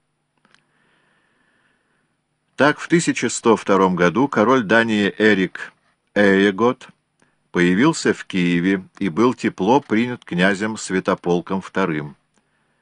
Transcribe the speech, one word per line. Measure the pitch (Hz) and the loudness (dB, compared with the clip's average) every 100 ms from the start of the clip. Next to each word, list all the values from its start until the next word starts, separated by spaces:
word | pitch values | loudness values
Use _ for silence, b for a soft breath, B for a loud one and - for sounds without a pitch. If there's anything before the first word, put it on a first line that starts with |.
| _ _ _ _ _ _ _ _ _ _ _ _ _ _ _ _ _ _ _ _ _ _ _ _ _ - | _ _ _ _ _ _ _ _ _ _ _ _ _ _ _ _ _ _ _ _ _ _ _ _ _ 0
Так, | 143 143 | 0 0
в | - | 0
тысяча | 170 147 - 120 | 0 0 -2 -4
сто | - 117 104 | 0 2 2
втором | - 98 92 87 | 2 2 2 2
году | 87 90 139 | 2 2 0
король | 117 107 131 | 0 2 2
Дании | 95 113 117 107 98 - | 2 2 2 0 -2 2
Эрик | 107 95 90 - - _ _ _ _ | 2 2 -2 -6 -18 _ _ _ _
Эегот | 101 101 98 101 95 120 131 - _ _ _ _ _ _ | 0 2 4 2 2 -2 -2 -10 _ _ _ _ _ _
появился | 90 90 92 151 156 117 | 0 0 2 0 0 -2
в | - | -2
Киеве | - 95 87 87 90 98 92 - | -4 -2 0 0 0 -2 -6 -8
и | 98 | -6
был | 80 123 | 0 0
тепло | 113 107 - 95 139 | 0 -6 -2 0 0
принят | - 110 123 120 | 0 -4 -4 -8
князем | - 87 95 95 107 107 | -8 -2 0 0 -6 -8
Святополком | - 92 98 90 87 87 - 95 | -6 -4 -2 -4 -2 -4 -4 -8
вторым. | - - 90 76 73 - _ _ _ _ _ _ | -6 -4 -4 -4 -8 -16 _ _ _ _ _ _